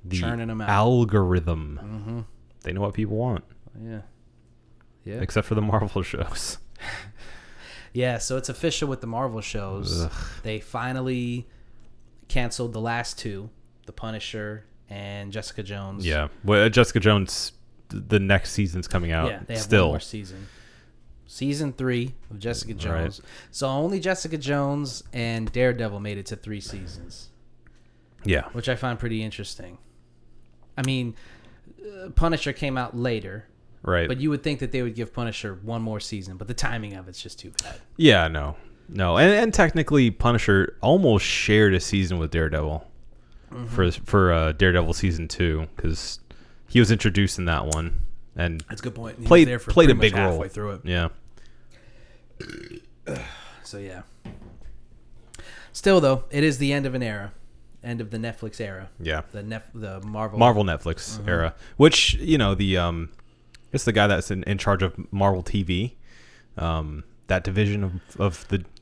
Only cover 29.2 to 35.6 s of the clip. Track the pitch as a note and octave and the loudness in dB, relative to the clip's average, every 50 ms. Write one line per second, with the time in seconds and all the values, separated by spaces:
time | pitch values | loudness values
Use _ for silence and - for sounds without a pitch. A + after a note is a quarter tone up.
29.2 | A2 G#2+ - - G2+ - - - F#2+ F2 F2+ - - - _ - _ _ _ _ | -6 -8 -10 -10 -12 -12 -14 -16 -16 -18 -20 -20 -20 -20 _ -20 _ _ _ _
30.2 | _ - - - - - - - - - - C#3 C3 C3+ C3+ B2+ B2 A#2 A2 - | _ -20 -20 -20 -20 -20 -20 -20 -20 -12 -6 -4 -2 -2 -2 -2 -4 -6 -8 -12
31.2 | - - - - - - - - _ - - - - G#3+ G3+ F#3+ F#3 - B2+ - | -18 -20 -20 -20 -20 -20 -20 -20 _ -20 -20 -18 -18 -18 -16 -14 -16 0 2 4
32.2 | E3+ E3 E3 - - C#3+ C3 - C#3+ C#3 C3 B2+ B2 A#2 - A#2+ B2 B2+ A#2 G#2+ | 4 4 2 2 -2 -4 -4 -2 -4 -2 -2 -2 -4 -4 -4 -2 -2 -2 -2 -2
33.2 | G2 F#2 F#2+ A2 - _ _ _ _ - - - - - F2+ F2 E2+ E2 B2+ C3 | -6 -8 -12 -12 -14 _ _ _ _ -20 -20 -8 -2 0 2 2 2 0 -2 0
34.2 | C#3+ D#3 D3 C#3+ - D#3 C#3+ B2+ C3+ A#2 - C3 B2 A#2+ G#2+ A#2 A2+ - - B2 | 0 0 0 0 -2 -4 -4 -2 -4 -4 -2 -2 -2 -2 -4 -6 -8 -6 -6 -6
35.2 | A#2+ A2+ G#2 - - G#2 F#2+ F#2 | -6 -6 -6 -6 -8 -8 -10 -8